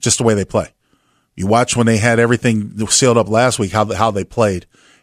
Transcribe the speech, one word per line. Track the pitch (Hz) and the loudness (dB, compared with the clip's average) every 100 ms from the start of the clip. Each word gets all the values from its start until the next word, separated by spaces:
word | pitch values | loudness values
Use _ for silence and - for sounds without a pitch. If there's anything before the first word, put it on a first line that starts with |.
just | 131 - | -4 0
the | |
way | 117 | 2
they | 101 | 0
play. | 92 107 82 _ _ _ _ _ _ - | 0 -4 -4 _ _ _ _ _ _ -6
You | 95 | 0
watch | 113 123 120 | 2 2 0
when | 117 | 2
they | 110 | 2
had | 117 117 | 2 2
everything | 117 120 123 110 104 104 110 | 2 0 0 -2 -4 -6 -4
sealed | - 127 117 | 0 2 2
up | 98 | 2
last | 113 127 117 | 2 2 0
week, | 98 | -2
how, | 107 104 | -2 -2
how | 95 113 | 0 -2
they | 101 | -2
played | 92 - 107 90 - _ _ _ | -6 -2 0 -2 -10 _ _ _